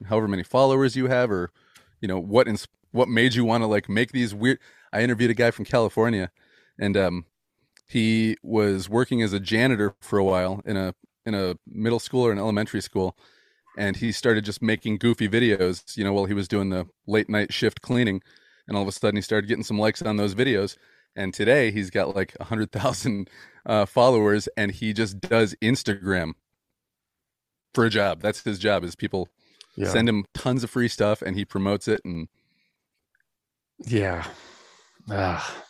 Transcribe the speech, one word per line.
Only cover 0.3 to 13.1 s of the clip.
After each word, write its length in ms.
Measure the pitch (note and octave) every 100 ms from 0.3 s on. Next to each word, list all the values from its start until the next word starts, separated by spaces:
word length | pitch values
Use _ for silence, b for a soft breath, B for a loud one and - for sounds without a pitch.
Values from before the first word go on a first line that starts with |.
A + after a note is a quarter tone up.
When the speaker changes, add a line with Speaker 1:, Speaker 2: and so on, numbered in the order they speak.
| G2
Speaker 1:
followers 520 | F2 B2+ C3+ C3+ C3+ B2+
you 100 | B2+
have, 220 | B2+ B2
or, 220 | F#2+ F2 b b b b b
you 60 | G#2+
know, 120 | F#2
what 280 | F2 G#2+ A#2+
ins-, 200 | G#2 - _ _
what 160 | A2+ B2
made 280 | A2+ B2+ A#2
you 100 | A#2
wanna, 220 | A#2 A2
like, 200 | G#2 -
make 240 | G2+ A#2+
these 220 | C3 A#2+
weird." 240 | G#2 A#2+ C3 b b b
I 120 | G#2
interviewed 260 | A#2+ A2+ A#2+
a 60 | A2
guy 160 | A#2+
from 140 | - G#2
California, 640 | B2+ A2 - A2+ A2 F#2 - b b b -
and, 180 | G2+ G2+
um, 280 | F#2 F2+ E2 _ _ _ _ _ _
he 500 | B2 A2 A2+ A2 -
was 480 | C2+ A2 G#2 G2 F#2
working 320 | A2 B2+ B2
as 100 | A2
a 80 | G2
janitor 540 | F#2+ A2 B2+ A#2 G#2 -
for 160 | - G#2
a 60 |
while 380 | F#2+ F#2 F#2 G2 -
in 100 | G2+
a, 180 | F#2+ - _ _ -
in 80 | G#2
a 220 | F#2 F2 -
middle 320 | - A2 A#2
school 260 | - B2+ A#2+
or 60 |
an 80 | G2+
elementary 420 | G#2+ G#2 A2 G#2
school, 340 | - G#2 F#2